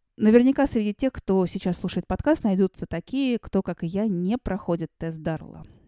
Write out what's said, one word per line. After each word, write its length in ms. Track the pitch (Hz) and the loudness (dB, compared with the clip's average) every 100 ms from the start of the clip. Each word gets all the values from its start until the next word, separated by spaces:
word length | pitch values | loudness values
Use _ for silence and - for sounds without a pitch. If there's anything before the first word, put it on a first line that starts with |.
| _ - | _ 0
наверняка 500 | 214 240 247 277 277 | 6 8 6 4 2
среди 260 | 233 208 | 0 -2
тех, 200 | 202 262 | -2 -4
кто 320 | - - 190 180 | -2 0 2 2
сейчас 320 | 190 185 175 | -2 -4 -2
слушает 280 | 180 - - | -4 -6 -4
подкаст, 380 | 185 - 311 | -2 0 2
найдутся 420 | 220 190 190 - 160 | 2 2 0 -2 -10
такие, 540 | 165 - 262 269 233 | -10 -6 -2 0 -2
кто, 240 | - 196 | -2 -2
как 200 | 190 175 | -2 -4
и 40 | 165 | -6
я, 200 | 190 220 | -2 -2
не 300 | 175 180 247 | -2 -2 -4
проходит 540 | - 185 - 170 160 - | -4 -6 -4 -4 -6 -10
тест 220 | 165 160 | -10 -8
Даррелла. 460 | 160 156 - 160 - - | -6 -6 -8 -18 -20 -20